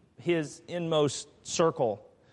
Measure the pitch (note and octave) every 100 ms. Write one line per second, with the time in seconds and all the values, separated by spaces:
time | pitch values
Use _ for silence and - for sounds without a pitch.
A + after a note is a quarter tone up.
0 | _ - E3+ E3 C#3+ - - F3 E3 D#3
1 | D3 - - _ - - E3 - A#2+ G2
2 | - _ _